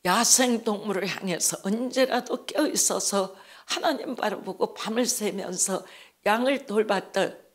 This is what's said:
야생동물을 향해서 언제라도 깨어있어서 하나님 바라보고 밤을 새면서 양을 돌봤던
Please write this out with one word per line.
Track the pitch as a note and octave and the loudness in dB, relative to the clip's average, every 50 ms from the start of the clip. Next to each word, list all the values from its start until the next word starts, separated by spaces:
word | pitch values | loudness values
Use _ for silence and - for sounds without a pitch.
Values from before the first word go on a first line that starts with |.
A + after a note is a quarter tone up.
| _ | _
야생동물을 | F3+ F#3 A3+ A#3 - - - C4 B3 A#3 A3 - A3+ G#3 G3 G#3 G#3+ F#3+ F#3 F#3+ | 2 2 4 6 4 6 6 6 4 2 2 0 -2 -2 -2 -2 -2 -2 -2 -2
향해서 | F#3 - - - F#3+ E3+ - - - E3+ - - | -2 -4 -4 -4 -4 -2 0 -2 -2 -4 -2 -2
언제라도 | G3 G#3 A#3 B3+ B3 - C4 C4 C4 - B3 A#3+ - - - - | -2 0 0 -2 -2 2 2 2 2 2 -2 -2 -4 -6 -6 -6
깨어있어서 | - - - D#4 F#3 - - - - F#3 F#3+ - - G3+ G3 F#3+ F#3+ - - - - - - - | -4 0 0 0 2 2 2 2 2 2 0 -2 0 0 0 0 -2 -6 -18 -20 -20 -20 -20 -8
하나님 | - - F4 - F4 C#4+ - - - B3+ | -6 -4 0 0 0 0 0 -4 -8 -4
바라보고 | - - G#3+ G3+ - - G3 F3+ - - G3 - | -2 -2 -2 -2 -4 -8 -10 -2 -2 -2 -2 -2
밤을 | - - G#3 A3 A#3+ B3 | -8 -6 -2 0 0 0
새면서 | G3+ - - G#3+ G3+ F3+ G3 F3+ - F#3 F3 - - F#3+ F3 F#3 - - - - - _ _ _ | 0 0 0 -2 -2 -2 -4 -6 -6 -2 -2 0 0 0 -4 -4 -10 -20 -20 -20 -20 _ _ _
양을 | G3+ G#3 A#3 B3 C4 C#4+ B3+ C4+ | 2 2 4 4 2 0 0 -2
돌봤던 | - G3+ A3 G#3+ A3 G3+ F#3 - - - G3 F3 - - - - _ | -2 0 0 2 2 0 -2 -2 -2 0 0 0 0 -2 -8 -20 _